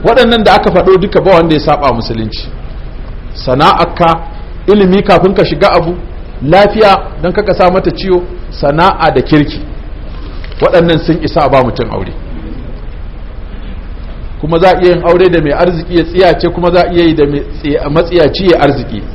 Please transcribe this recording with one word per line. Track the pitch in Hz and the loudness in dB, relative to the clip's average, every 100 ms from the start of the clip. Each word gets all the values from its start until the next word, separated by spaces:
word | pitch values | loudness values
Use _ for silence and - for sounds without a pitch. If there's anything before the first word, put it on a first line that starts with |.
Waɗannan | 254 240 233 233 | 2 4 4 4
da | 208 185 | 4 4
aka | 214 | 4
faɗo | 175 190 190 | 2 4 4
duka | 196 165 | 4 2
ba | 151 180 | 4 4
wanda | 165 | 4
ya | 151 | 2
saba | 156 143 139 | 2 0 0
musulunci. | 117 107 110 110 - - - - - - - - - - | -2 -4 -6 -6 -8 -10 -10 -12 -12 -12 -12 -12 -12 -12
Sana'arka, | - - 127 160 - 170 - 175 165 - - - - - | -8 -2 2 2 2 -2 0 0 0 -6 -12 -12 -8 2
ilimi | 208 190 190 | 4 4 2
kafin | - 175 185 | 4 4 4
ka | 196 151 | 2 0
shiga | 143 196 | 2 2
abu, | 175 165 180 - - - - | 2 0 -6 -8 -12 -12 -8
lafiya | 135 180 208 208 214 185 - - | 2 4 4 4 4 4 0 -6
don | 170 | -4
kaka | 180 190 | -2 -2
sa | - 180 | 2 2
mata | 185 175 | 2 -2
ciwo, | - 190 175 - - - | -4 0 -2 -2 -10 -12
sana'a | - 143 151 185 - 165 | -4 -2 2 2 2 0
da | 131 | 0
kirki. | 120 151 147 - - - - - - - - - - - | 2 2 2 -4 -10 -10 -12 -12 -12 -12 -10 -10 -10 -2
Waɗannan | - 180 170 160 - | 2 4 2 2 0
sun | 160 | -2
isa | 147 165 143 | 0 0 2
a | |
ba | 135 | 2
mutum | 123 110 110 | 2 -2 -4
aure. | 104 95 - - - - - - - - - - - - - - - - - - - - - - - | -4 -8 -10 -10 -10 -10 -10 -10 -12 -12 -12 -12 -12 -12 -12 -12 -12 -12 -12 -12 -12 -12 -12 -12 -8
Kuma | 151 165 | -2 2
za | 185 | 4
a | 180 | 4
iya | 180 170 | 4 2
yin | 170 | 2
aure | 175 185 | 4 4
da | 165 | 2
mai | 151 | 0
arziki | 139 175 170 - 175 | 0 0 0 -2 -2
ya | |
tsiyace, | 156 180 185 160 175 | 0 2 2 2 -2
kuma | 170 175 | 0 0
za | 175 175 | 2 2
a | |
iya | 175 170 | 2 2
yi | |
da | 151 143 | 2 0
mai | 143 139 - | 0 -6 -8
tsiya-, | 151 143 147 | -4 -2 0
matsiyaci | 151 170 175 147 131 190 | -2 0 2 2 2 2
ya | 160 | 4
arziki. | 143 123 113 107 - | 2 0 -6 -8 -10